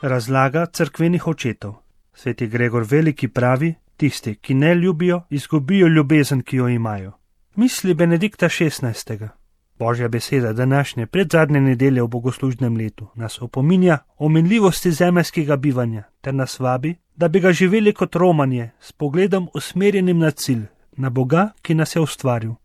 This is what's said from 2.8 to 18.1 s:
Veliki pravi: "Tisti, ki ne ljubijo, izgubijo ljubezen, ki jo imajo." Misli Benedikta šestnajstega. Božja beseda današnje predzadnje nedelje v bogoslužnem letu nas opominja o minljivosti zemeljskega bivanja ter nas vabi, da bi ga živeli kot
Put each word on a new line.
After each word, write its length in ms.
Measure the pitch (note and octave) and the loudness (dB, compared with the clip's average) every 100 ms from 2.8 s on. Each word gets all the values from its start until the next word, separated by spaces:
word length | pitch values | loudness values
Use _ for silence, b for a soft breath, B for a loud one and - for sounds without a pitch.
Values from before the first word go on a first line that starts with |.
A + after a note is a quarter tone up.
| A2 | 0
Veliki 380 | C#3+ D#3+ C#3+ B2 | 2 2 0 -4
pravi: 460 | - B2 C3 E3 D#3+ _ _ | 0 0 2 0 -4 _ _
"Tisti, 380 | D3 - - | -4 -2 -10
ki 200 | G#2 - | -10 -2
ne 200 | C3+ D3+ | 2 2
ljubijo, 480 | F3 F3+ D#3+ F3+ F3 E3+ | 2 2 0 0 -2 -4
izgubijo 580 | C#3+ - D#3 C3 G3 F3 | -8 -2 -4 0 4 6
ljubezen, 540 | D#3 C#3+ D#3 C#3+ C3+ | 4 4 2 2 -2
ki 140 | - C3 | -2 -2
jo 120 | B2 | 0
imajo." 440 | A#2+ A2+ G#2 F#2+ - _ _ _ - | -2 -4 -6 -12 -18 _ _ _ 0
Misli 380 | B3 - F#3 | 0 0 -2
Benedikta 540 | E3 E3+ E3+ G#3 - E3+ | 2 2 2 0 -2 -2
šestnajstega. 800 | - E3 - B2 A2 - G#2+ G#2+ _ _ _ _ _ | 0 -2 -2 -6 -6 -10 -12 -12 _ _ _ _ _
Božja 300 | A#2 A#2+ A#2+ | -4 -2 -2
beseda 440 | A#2 - C#3 A#2+ | -4 -2 -2 0
današnje 540 | A2 B2+ C#3 C#3 - A2+ | 0 0 0 -2 -6 -4
predzadnje 540 | D3+ D3+ E3 D#3+ D3 | -2 0 2 2 2
nedelje 420 | C3+ B2 C3+ C3 | 2 2 2 2
v 60 | A#2 | -2
bogoslužnem 680 | A#2+ B2 B2 C3+ B2 B2+ A2+ | -2 -6 -4 -4 -2 -2 -2
letu 300 | A2 - G#2 | -6 -10 -20
nas 280 | A2+ A2+ - | -12 -12 -10
opominja 560 | A#2+ - C#3+ F#3 F3+ D3 _ _ | -10 -2 2 4 4 2 _ _
o 100 | D#3 | 2
minljivosti 640 | D#3+ E3 A3+ G3 E3 F3+ | 2 4 4 2 2 -2
zemeljskega 680 | D#3 F3 F3 D#3+ - D3 C#3+ | 0 2 2 0 -4 -2 0
bivanja 460 | C#3+ B2+ A#2+ A2 G2+ _ | 0 -2 -4 -6 -12 _
ter 140 | - | -8
nas 260 | C3+ C3 - | -6 -6 -4
vabi, 340 | B2+ B2+ D3 E3+ _ - | -2 -2 -4 -8 _ -4
da 120 | E3+ | 0
bi 120 | F3+ | 2
ga 120 | F3+ | 2
živeli 400 | E3+ F#3 A3 G#3 | 4 2 4 2
kot 240 | G#3 F3 | 0 -2